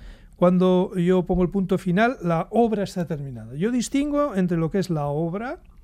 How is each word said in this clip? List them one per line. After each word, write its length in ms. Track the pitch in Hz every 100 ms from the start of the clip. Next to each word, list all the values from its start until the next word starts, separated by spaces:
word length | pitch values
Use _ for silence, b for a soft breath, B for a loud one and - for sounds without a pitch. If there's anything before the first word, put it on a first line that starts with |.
| b b b -
Cuando 560 | 180 185 185 185 190 190
yo 280 | 175 185
pongo 180 | 175 180
el 60 | 180
punto 260 | 202 185 185
final, 400 | 185 175 233 269
la 240 | 170 165 -
obra 340 | 214 233 208
está 220 | 185 185 160
terminada. 480 | 151 139 120 110
Yo 160 | 139 214
distingo 640 | 247 - 277 294 285 285 190
entre 220 | 180 170
lo 120 | 160
que 80 | 196
es 120 | 180
la 160 | 156 143
obra, 540 | 147 165 196 240 359 - -